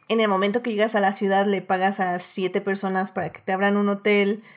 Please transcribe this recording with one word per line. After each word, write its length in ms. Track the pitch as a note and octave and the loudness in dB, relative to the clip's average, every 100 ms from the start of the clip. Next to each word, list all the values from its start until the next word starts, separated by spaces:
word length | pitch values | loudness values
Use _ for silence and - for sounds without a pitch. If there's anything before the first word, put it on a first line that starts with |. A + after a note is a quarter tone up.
| - | -4
en 120 | A3 | 0
el 60 | A3 | 2
momento 360 | F#3+ G3+ A#3 | 2 0 0
que 60 | B3 | -2
llegas 240 | G#3 A3 A3 | 0 0 2
a 40 | |
la 120 | G3 | 0
ciudad, 340 | G3+ G3 G3 G3+ | 0 0 2 2
le 160 | F#3+ | 0
pagas 380 | - F#3 F#3+ G3+ | 0 0 0 0
a 180 | F#3 F3+ | -2 -2
siete 420 | - - F#3 F#3+ | -2 -2 -2 -2
personas 520 | G3 F#3+ F#3+ F#3+ G3 | -2 -2 -2 -2 -4
para 180 | - D#3 | -4 -8
que 100 | - | -8
te 120 | - | -4
abran 240 | F#3+ G3+ G3+ | 0 2 2
un 120 | G3+ | 0
hotel, 540 | G3+ G#3+ G#3 G3+ G#3+ - | 0 2 2 2 -2 -8